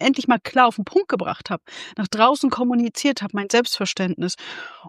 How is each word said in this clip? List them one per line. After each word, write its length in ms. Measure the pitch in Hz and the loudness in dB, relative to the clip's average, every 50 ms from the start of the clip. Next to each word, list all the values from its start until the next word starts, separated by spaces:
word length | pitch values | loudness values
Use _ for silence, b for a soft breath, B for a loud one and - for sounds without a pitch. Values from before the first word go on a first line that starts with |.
endlich 260 | - 254 269 - 247 - | 2 2 2 2 2 2
mal 120 | 240 214 | 2 2
klar 260 | - - - 269 254 | 0 0 4 4 4
auf 100 | 233 220 | 4 4
den 80 | - 196 | 0 -6
Punkt 240 | - - 370 403 - | 0 0 0 0 0
gebracht 400 | - 202 175 - 196 - - - | -2 -4 -4 -6 -6 -8 -6 -8
habe, 140 | - 160 B B B B B B B | -8 -8 B B B B B B B
nach 120 | - 208 185 | -6 -6 -4
draußen 420 | - 214 220 247 294 277 - 269 | 2 4 4 4 4 2 0 0
kommuniziert 720 | - - 247 247 247 233 240 233 - - - 285 262 - | 0 0 0 2 2 2 0 0 -2 0 0 0 0 0
habe, 80 | 202 202 - | -4 -6 -6
mein 160 | 202 202 202 | -6 -2 2
Selbstverständnis. 840 | - 233 247 - - - 202 185 - - 190 180 180 - - 180 - B B B B B B B B B B | 2 2 2 0 -2 -4 -4 -4 -2 -2 -2 -2 -2 -2 -4 -6 -6 B B B B B B B B B B